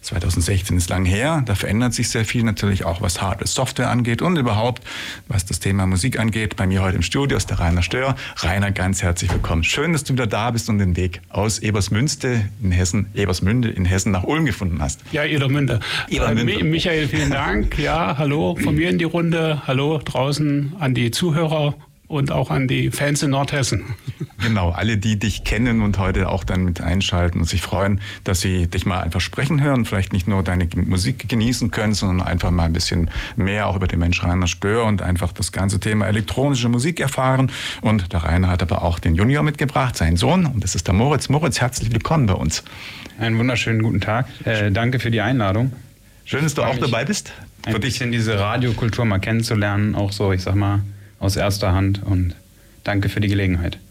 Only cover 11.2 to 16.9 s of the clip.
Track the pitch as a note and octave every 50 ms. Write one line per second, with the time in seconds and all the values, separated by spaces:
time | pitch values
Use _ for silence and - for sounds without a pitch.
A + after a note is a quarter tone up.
11.2 | - - - F#2+ G2 A2 G#2+ - - G#2+ G2+ G#2 F#2+ - - G#2 B2 D3+ - -
12.2 | - C3 B2 A#2 G#2+ G2+ - - A2 F#2+ F2 F2 F2+ F#2 - G#2+ F#2+ - - -
13.2 | G2+ F#2+ F#2 - - F2+ A2+ B2+ A#2+ A2 - - F#2+ F2 F#2 G2 F#2+ A2+ G2 F#2
14.2 | F2 - - - E3 C#3 - - G#2 F2+ E2 A#2 D3+ C3+ - - - - - D3+
15.2 | D3+ D#3 D3+ D3 C#3 C3 C3 D3 C#3+ C3 C3 A2 - - - - - - - -
16.2 | - A#2 A2+ A2+ A#2+ A#2+ G3+ G#3+ - D#3+ D#3+ E3 - F3+